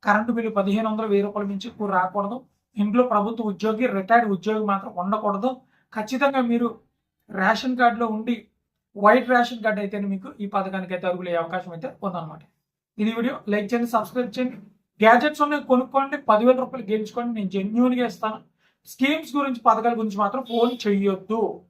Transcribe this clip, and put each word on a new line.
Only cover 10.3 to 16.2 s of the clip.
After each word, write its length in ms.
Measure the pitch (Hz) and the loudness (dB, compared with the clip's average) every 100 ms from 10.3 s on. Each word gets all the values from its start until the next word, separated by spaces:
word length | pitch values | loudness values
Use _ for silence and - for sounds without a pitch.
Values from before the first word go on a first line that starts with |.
| - | -10
ఈ 40 | 202 | -6
పథకానికి 400 | 202 190 190 180 185 | -4 -4 -6 -6 -4
అయితే 120 | 180 | -4
అర్హులయ్యే 300 | 180 180 170 | -4 -2 -2
అవకాశం 280 | 165 180 180 165 | -2 -6 -8 -10
అయితే 140 | 240 - 196 | -10 -8 -8
ఉందన్నమాట. 360 | 175 160 156 - _ _ _ _ - | -8 -10 -14 -20 _ _ _ _ -4
ఇది 80 | 214 226 | -2 0
వీడియో, 160 | 233 269 - | -4 -4 -2
లైక్ 140 | 208 202 | -2 0
చేయండి, 180 | 240 233 226 | -2 0 -2
సబ్స్క్రైబ్ 360 | - 254 247 - | -2 -4 -6 -4
చేయండి. 180 | 254 - - _ _ _ | -6 -6 -18 _ _ _
గ్యాడ్జెట్స్ 420 | 214 240 302 294 | 6 8 6 0
ఉన్నాయి, 180 | 294 294 - | 0 0 2
కొనుక్కోండి, 460 | 254 254 269 269 285 | 2 2 0 -2 -4